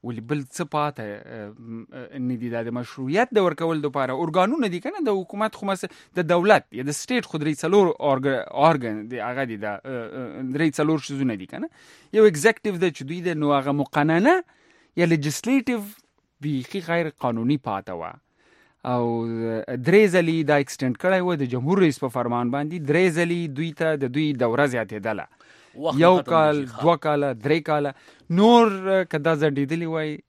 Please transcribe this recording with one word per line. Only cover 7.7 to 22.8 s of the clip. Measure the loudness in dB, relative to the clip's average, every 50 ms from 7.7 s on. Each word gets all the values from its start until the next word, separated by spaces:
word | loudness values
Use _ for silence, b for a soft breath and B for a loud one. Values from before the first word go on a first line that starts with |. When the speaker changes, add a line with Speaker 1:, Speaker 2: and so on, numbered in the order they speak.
| 4 4 4 4 0 0
Speaker 1:
ارګ-، | 0 0 0 2 0 -2 -2 -2 -4 -6 0 4 4 4
ارګن | 4 4 -2 -4 -6 -8 -8 -10
دي، | -10 -8
هغه | -6 -6 -4 -4 -4
دي، | -6 -6
دا، | -6 -6 -6
آه، | -8 -8 _
آه، | -10 -10 -10 -10 -10 -10 -12 -12 -10 -10 -10 -8 -6 -2
درې | 0 0 0
څلور | 0 0 0 0 0 -2
شیزونه | -4 -8 -6 -2 -2 -2 -2
دي | -4 -10
که | -12 -10 -10
نه. | -10 -10 b b b b b b b b
یو | 4 6 6 6
اگزیکټیو | 6 4 2 0 0 2 _ -6 -2
ده | 0 -2 -2
چې | -2 -4
دوی | -10 -10 -8 -6
ده، | -4 -4 -2
نو | 0 0 2
هغه | 2 2 2 0
مقننه | -2 -2 -2 -2 0 0 2 2 2 4 4 4 4 2 0 b b b b b b b b b b
یا | 0 2
لیجسلیټیو | 2 2 2 0 -2 -4 -4 -2 0 0 2 2 0 -2 -2 -4 -8 -14 _ _ _ _ _ _ _ _ _
بیخي | -6 -4 -4 -4 -4 -6 -8 -8
غیر | -4 -2 -2 -2 -2 -4 -6 _
قانوني | -4 -4 -2 -2 0 0 0
پاته | 0 _ -4 -6 -6 -6 -8
وه. | -10 -10 -10 -12 -14 -16 _ b b b b b b b b b b b _
او، | -4 -2 -2 0 -2 -2 -4 -4
آه، | -4 -4 -4 -4 -4 -4 -6 -6 -6 -8
درې | -4 0 4 6 6 6 6 4
ځلې | 2 2 2 0 0 2
دا | 2 2 2
اکسټینډ | 2 -2 -6 -4 -2 -2 -2
کړی | 0 0 0 2 2
و | 0 0 -2
د | -2 -2
جمهور | -4 -4 -4 0 2 4 4
رئیس | 4 4 2 0
په | -6 -4
فرمان | -2 -2 -2 0 0 0 0 0
باندې، | -2 -2 -4 -4 -6 -6